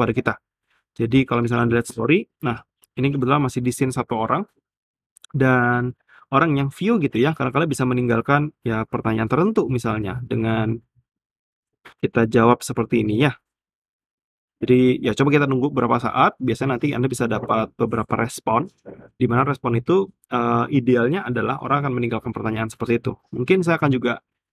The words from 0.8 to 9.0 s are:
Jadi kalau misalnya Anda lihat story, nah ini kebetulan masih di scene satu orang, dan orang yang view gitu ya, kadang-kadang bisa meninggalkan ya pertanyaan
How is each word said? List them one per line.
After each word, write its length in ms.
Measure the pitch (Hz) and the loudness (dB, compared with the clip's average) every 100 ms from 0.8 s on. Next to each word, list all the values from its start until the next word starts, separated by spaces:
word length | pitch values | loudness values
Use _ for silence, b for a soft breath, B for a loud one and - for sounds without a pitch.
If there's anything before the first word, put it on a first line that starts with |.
| _ - | _ -6
Jadi 320 | 113 135 131 | 0 2 2
kalau 160 | 120 | 0
misalnya 240 | 120 120 120 | 0 0 0
Anda 160 | 117 | 0
lihat 40 | - | -2
story, 320 | 113 113 175 - _ | -4 0 0 -2 _
nah 240 | 131 113 - _ _ - | -8 -8 -12 _ _ -4
ini 160 | 135 | -2
kebetulan 320 | 139 123 147 | 0 0 2
masih 160 | 131 131 | 0 -2
di 160 | 123 - | -2 -2
scene 160 | 131 | -2
satu 240 | 127 117 113 | -2 -4 -2
orang, 320 | 110 151 214 _ _ _ _ _ _ _ - | -2 -2 -4 _ _ _ _ _ _ _ -6
dan 640 | 135 131 127 120 123 123 - b b b | 0 2 4 2 0 -2 -8 b b b
orang 240 | 135 165 139 | 0 2 2
yang 160 | 139 | -2
view 240 | - 190 233 | -2 0 2
gitu 200 | 139 110 | 2 2
ya, 120 | 139 160 | 0 0
kadang-kadang 320 | 131 131 165 | -2 0 -2
bisa 160 | 135 127 | 0 0
meninggalkan 640 | 123 123 113 123 143 151 - 120 | 0 0 0 2 0 0 -6 -4
ya 160 | 110 | -4
pertanyaan 480 | 110 123 | -4 -4